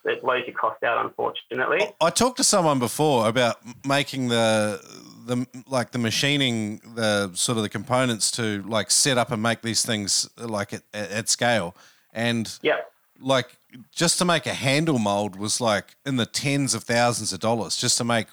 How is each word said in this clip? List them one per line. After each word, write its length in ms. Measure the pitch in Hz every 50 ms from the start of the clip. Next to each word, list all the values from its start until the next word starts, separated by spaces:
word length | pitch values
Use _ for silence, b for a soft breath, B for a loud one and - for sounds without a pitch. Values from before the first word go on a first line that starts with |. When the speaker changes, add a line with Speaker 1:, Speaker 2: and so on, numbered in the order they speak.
| -
Speaker 1:
it 180 | 107 117 - -
blows 200 | 127 127 123 120 -
your 80 | -
cost 280 | - - 110 - - -
out, 220 | 117 117 117 110
unfortunately. 760 | - - - 117 117 117 - - - 127 127 127 120 139 180 208 - - -
Speaker 2:
I, 60 | 156 170
I 20 |
talked 280 | 180 - 233 254 240 -
to 60 | 247
someone 360 | - 214 196 170 156 143 131
before 480 | 131 156 - - 151 156 139 117 110 110
about 300 | 113 127 123 117 110 - -
m-, 120 | 113 117 - -
making 440 | 139 139 143 139 - - 135 127 123
the, 520 | 117 117 113 110 110 107 107 107 101 - - - - - 58 - - 113 117 117
the, 180 | 123 123 127 - - 131 117 -
like, 240 | 135 127 113 -
the 80 | - 123
machining, 800 | 117 113 107 - 143 139 147 143 139 127 117 113 107 104 107 - - 113 117
the 340 | 117 113 107 104 101 101 95 87
sort 220 | - - - 123 113
of 40 |
the 80 | 104 101
components 600 | - 110 98 - 123 127 131 123 117 101 - -
to, 320 | - - 117 107 104 101 95
like, 260 | 98 113 107 95 -
set 300 | - - - 147 131 123
up 100 | 117 -
and 140 | 123 107 110
make 180 | 117 113 -
these 240 | - 113 107 - -
things, 420 | - 113 104 101 92 - - - - - -
like, 360 | 117 117 110 101 101 - -
at, 80 | 98 - _ -
at, 160 | 104 104 87
at 180 | 98 110 110 -
scale. 460 | - - 123 120 117 107 90 87 - b b b b b b b b
And 440 | 110 117 120 117 117 110 - - - -
Speaker 1:
Yep. 280 | 151 147 - - - - _ _ _ _ _
Speaker 2:
like, 380 | 131 131 135 127 120 - - _ _ _ - - 113 -
just 260 | - - 170 165 - -
to 60 | 185
make 200 | 180 170 151 -
a 80 | 113 95
handle 460 | 87 104 135 135 147 165 165 147 120
mold 360 | 107 101 101 101 104 104 92 95
was, 220 | 104 107 - -
like, 380 | 123 113 104 95 - - - _ -
in 100 | 139 135
the 100 | 123 110
tens 480 | - - - - 143 139 143 139 127 113
of 120 | 110 -
thousands 480 | - 117 117 120 120 117 - 107 98 95
of 80 | 90
dollars 340 | - 110 117 113 101 - -
just 220 | - 127 120 - -
to 80 | 123
make 220 | 120 117 113 107 -